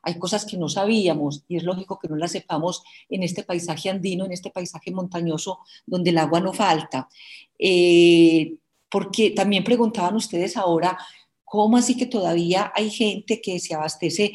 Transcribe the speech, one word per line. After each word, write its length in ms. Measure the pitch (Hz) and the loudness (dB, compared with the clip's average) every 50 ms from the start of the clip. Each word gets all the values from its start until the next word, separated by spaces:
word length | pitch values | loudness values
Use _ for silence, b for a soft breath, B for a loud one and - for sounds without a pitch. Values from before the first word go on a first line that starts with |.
hay 160 | - - 170 170 | -8 -8 -8 -6
cosas 260 | 180 175 220 208 208 | -6 -4 -4 -4 -6
que 120 | - 202 | -6 -6
no 120 | 180 165 - | -6 -6 -4
sabíamos, 760 | - 196 196 214 226 220 190 175 156 151 147 143 143 143 - _ | -2 -2 0 0 2 2 2 2 0 0 -2 -4 -6 -8 -10 _
y 80 | 175 | -8
es 60 | 165 | -4
lógico 360 | 170 180 185 185 190 - 196 - | -4 -4 -6 -6 -8 -10 -10 -10
que 100 | - 156 | -8 -8
no 80 | 151 | -6
las 160 | 151 165 175 | -6 -6 -6
sepamos 500 | - 185 - - 160 151 160 180 - - B B B B B B | -6 -8 -8 -6 -6 -4 -4 -4 -6 -6 B B B B B B
en 140 | 214 190 | -6 -4
este 220 | 180 165 180 208 - | -4 -4 -4 -6 -6
paisaje 440 | - 180 170 175 175 160 156 - 190 | -6 -6 -6 -4 -6 -8 -6 -4 -4
andino, 380 | 190 196 170 196 180 180 190 | -4 -4 -4 -4 -4 -4 -6
en 60 | 190 | -6
este 180 | 180 180 - 196 | -8 -10 -12 -10
paisaje 400 | - 185 180 - - 160 - 175 | -10 -8 -10 -10 -12 -14 -14 -10
montañoso 720 | 185 185 180 180 - 170 170 165 156 160 - 196 185 - B B B B B | -8 -8 -8 -6 -6 -4 -4 -4 -4 -4 -6 -8 -10 -12 B B B B B
donde 240 | - 185 180 170 180 | -6 -4 -2 0 2
el 80 | 170 160 | 2 2
agua 220 | 156 143 165 170 | 2 2 2 0
no 120 | 185 190 | 0 -2
falta. 560 | 185 - 214 190 160 156 160 - - 131 131 B B B B B B B B B _ - | -2 0 2 2 2 0 -2 -6 -8 -8 -8 B B B B B B B B B _ -2
Eh, 1000 | - 190 185 180 175 175 170 170 170 170 170 170 170 165 160 160 156 160 - - _ _ _ _ _ _ | 0 2 4 4 6 6 8 8 8 8 10 10 8 8 8 4 2 0 -6 -12 _ _ _ _ _ _
porque 400 | - 196 185 196 - 226 220 196 | -4 -4 -4 -2 0 2 2 2
también 320 | - - 190 208 202 190 - | 2 2 2 2 2 0 2
preguntaban 520 | 233 247 233 233 220 220 202 175 180 202 | 2 2 2 2 0 0 -2 -2 0 0
ustedes 400 | 226 - - - 170 180 - - | -2 -4 -2 -4 -4 -4 -2 -2
ahora, 420 | 240 190 180 165 165 175 185 185 B B B B B B B _ _ _ | -2 0 2 2 2 2 0 -2 B B B B B B B _ _ _
¿cómo 320 | - - 208 208 220 240 | -4 0 2 2 4 4
así 200 | 240 233 - 240 | 4 4 2 0
que 100 | - 240 | -2 -2
todavía 640 | 247 - 208 185 170 170 170 170 170 180 190 208 - - | -4 -2 -2 -2 0 0 0 2 2 0 0 0 -2 -2
hay 160 | 208 220 214 | -4 -4 -4
gente 500 | 208 - 226 208 196 202 - - 220 214 | -2 -2 -2 -2 -2 -4 -4 -4 -4 -4
que 200 | - 202 180 175 | -2 -6 -6 -6
se 120 | - - | -6 -6
abastece 600 | 165 151 156 156 - - - 160 - - 208 202 | -6 -6 -6 -6 -6 -4 -4 -4 -2 -2 -2 -2